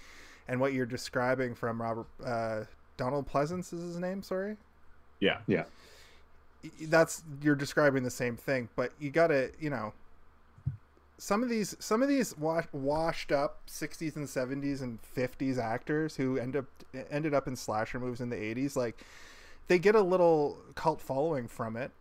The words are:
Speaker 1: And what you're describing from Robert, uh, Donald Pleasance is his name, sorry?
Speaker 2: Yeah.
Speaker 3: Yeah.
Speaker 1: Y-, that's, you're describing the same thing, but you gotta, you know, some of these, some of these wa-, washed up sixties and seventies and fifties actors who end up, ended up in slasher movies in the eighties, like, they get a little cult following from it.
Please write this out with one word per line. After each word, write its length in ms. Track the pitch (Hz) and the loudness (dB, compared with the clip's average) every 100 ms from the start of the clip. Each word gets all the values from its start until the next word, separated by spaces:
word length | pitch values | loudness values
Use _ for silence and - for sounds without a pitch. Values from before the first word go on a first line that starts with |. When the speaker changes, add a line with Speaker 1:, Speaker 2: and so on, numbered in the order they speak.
| - - - - - | -18 -20 -20 -16 -4
Speaker 1:
And 120 | 127 | 2
what 140 | 135 | 2
you're 140 | 131 123 | 2 0
describing 680 | 123 - 131 123 131 127 | -4 -4 0 2 2 0
from 260 | 117 120 113 | -2 -4 -2
Robert, 280 | 113 113 110 - 127 | -2 -4 -8 -10 -4
uh, 360 | 117 113 110 107 - - - | -2 -2 -4 -6 -14 -14 -6
Donald 300 | 127 143 131 | -2 -2 0
Pleasance 440 | 143 151 180 175 | 0 0 -2 -6
is 100 | 175 | -8
his 160 | 175 170 | -8 -4
name, 240 | 180 196 | -4 -4
sorry? 340 | - 190 202 214 - - - - - - | -4 -4 -4 -8 -16 -20 -20 -20 -20 0
Speaker 2:
Yeah. 180 | 95 - - | 0 2 0
Speaker 3:
Yeah. 200 | 87 - - - - - - - - - - | 0 0 -12 -20 -20 -20 -20 -20 -20 -20 -18
Speaker 1:
Y-, 80 | 156 - 156 | -16 -12 4
that's, 340 | 160 160 - 165 139 | 6 6 0 -12 0
you're 100 | 147 | 2
describing 480 | 139 143 - 147 135 | 4 2 4 6 4
the 80 | 123 | 0
same 260 | - 123 113 | -2 -4 -2
thing, 340 | - 131 113 - | -2 -2 -2 -4
but 160 | 123 - | -4 -4
you 120 | 147 | 0
gotta, 400 | 156 165 143 127 - | 4 6 4 2 -2
you 100 | 156 | -4
know, 240 | 123 107 - - - - - - - - - - _ - - | -4 -6 -8 -18 -20 -20 -20 -20 -10 -6 -6 -10 _ -20 -10
some 260 | - 208 | 0 0
of 60 | 247 | 2
these, 260 | 226 190 - | 0 -2 -6
some 220 | - 220 | -2 2
of 80 | 277 | 4
these 260 | 277 202 - | 2 0 -2
wa-, 260 | 151 165 165 | -2 0 -2
washed 600 | 143 135 151 165 - - | -2 0 0 0 -2 0
up 280 | 143 151 - - | 0 0 -4 -14
sixties 480 | - 156 - 160 156 | -8 -8 -6 -6 -4
and 120 | 135 | -4
seventies 540 | 139 127 139 143 139 | -4 -2 -2 -2 -2
and 180 | 127 113 | -4 -8
fifties 580 | - - 127 - 135 131 | -8 -2 -2 0 -2 0
actors 560 | 113 117 - 151 156 - | 0 -2 0 0 0 -2
who 220 | 131 131 | 0 0
end 180 | 143 143 | -2 -4
up, 100 | 123 - - 131 - | -4 -10 -14 -12 -6
ended 220 | 147 156 | -2 0
up 140 | 139 143 | 0 0
in 80 | 127 | -4
slasher 440 | - 110 113 127 | -2 -2 -2 -2
movies 220 | 127 120 | -4 -4
in 80 | 123 | -4
the 120 | 107 | -4
eighties, 340 | 107 117 139 135 | -4 -2 -2 0
like, 280 | 120 - - - - - - - - | -2 -4 -14 -20 -20 -20 -20 -6 2
they 100 | 180 | 4
get 160 | 190 220 | 6 6
a 60 | |
little 560 | 180 180 170 160 143 82 - - | 6 6 8 6 4 -2 -12 -2
cult 240 | 160 147 | 0 0
following 480 | - 135 160 143 117 | 0 0 2 0 -4
from 300 | - 113 113 | -4 -4 -4
it. 140 | 139 - | -8 -10